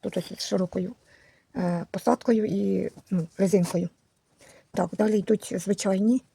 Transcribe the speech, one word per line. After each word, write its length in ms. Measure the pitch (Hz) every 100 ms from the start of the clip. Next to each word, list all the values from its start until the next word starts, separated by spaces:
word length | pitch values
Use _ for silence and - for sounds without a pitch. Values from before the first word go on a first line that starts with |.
Тут 160 | 202 190
ось 160 | - 185
з 80 | -
широкою, 480 | 196 180 185 185 247 _ _ _ _ _ -
е, 300 | 180 170 160
посадкою 540 | 190 - 247 - 226
і, 460 | 214 196 202 190 190 - _
ну, 160 | 185 160 -
резинкою. 500 | 196 196 175 170 175 _ _ _ _ _ - - _
Так, 180 | - 180
далі 260 | - 214 214
йдуть 340 | - 214 - 185
звичайні 680 | 185 196 202 190 214 254 _